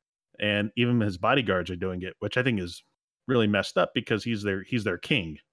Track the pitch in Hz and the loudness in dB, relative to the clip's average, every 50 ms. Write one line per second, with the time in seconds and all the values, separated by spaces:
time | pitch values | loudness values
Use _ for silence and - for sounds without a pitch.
0 | _ _ _ _ _ _ _ - 104 104 101 104 104 107 - 120 120 120 123 120 | _ _ _ _ _ _ _ -4 0 0 2 2 0 -2 0 0 2 2 2 2
1 | 107 101 92 87 98 110 135 143 117 101 92 90 85 87 92 85 95 92 90 90 | 2 0 -2 -2 0 2 2 2 2 2 0 0 0 -4 -6 -4 -4 -4 -4 -6
2 | 92 95 - - 104 98 - 123 123 135 113 98 87 85 - - - _ _ _ | -8 -10 -8 -6 -6 -4 0 0 0 2 0 -2 -2 -6 -8 -14 -18 _ _ _
3 | _ _ _ _ _ - 131 120 110 104 104 98 95 - - 185 175 - - 127 | _ _ _ _ _ 0 2 4 4 4 4 2 2 0 2 0 0 2 0 -2
4 | 104 - 113 101 - 120 113 101 104 101 95 98 92 - 123 117 101 107 87 85 | -2 0 -2 -2 -2 -2 -4 -2 0 -2 -2 -2 -2 -4 -2 -2 0 0 -2 -2
5 | - - 165 120 87 80 76 - _ _ | -2 -2 0 0 -2 -4 -8 -12 _ _